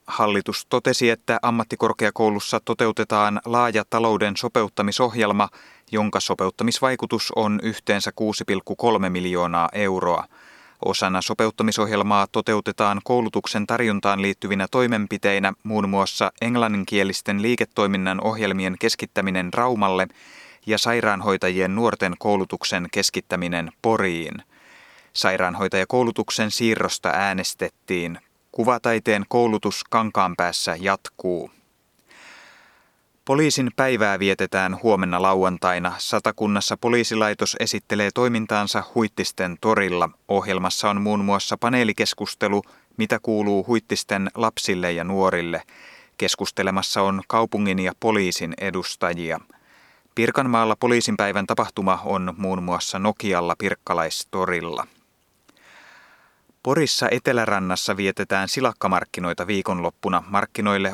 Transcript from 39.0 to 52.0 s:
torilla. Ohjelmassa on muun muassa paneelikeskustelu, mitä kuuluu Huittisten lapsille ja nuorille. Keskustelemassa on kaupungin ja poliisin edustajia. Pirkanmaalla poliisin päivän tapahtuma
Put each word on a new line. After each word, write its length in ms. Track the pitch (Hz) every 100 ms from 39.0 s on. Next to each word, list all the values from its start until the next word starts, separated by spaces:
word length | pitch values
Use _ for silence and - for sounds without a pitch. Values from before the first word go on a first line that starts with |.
| 107 - - - 92 85
torilla. 480 | 110 107 95 87 82 - -
Ohjelmassa 640 | 98 98 92 92 - 104
on 120 | 101
muun 240 | 104 104 101
muassa 320 | 98 - 104
paneelikeskustelu, 1040 | 117 127 113 101 107 - 101 - 104 101 - - _ -
mitä 220 | 110 110
kuuluu 460 | - 107 104 101 92
Huittisten 640 | 113 - 101 - 101 95 -
lapsille 560 | 113 - - 90 90
ja 120 | 85
nuorille. 600 | 85 98 95 90 85 82 - - - - - -
Keskustelemassa 840 | 95 - 98 - 95 95 92 -
on 200 | 98 98 -
kaupungin 520 | 113 113 104 101 95
ja 140 | 92 -
poliisin 540 | 113 107 90 - 85 -
edustajia. 840 | 98 90 - - 90 85 82 80 - _ _ _ _ _ _ -
Pirkanmaalla 600 | 117 - 131 117 110 107
poliisin 380 | 123 120 113 104
päivän 300 | 101 101 95
tapahtuma 520 | 110 110 - 95 90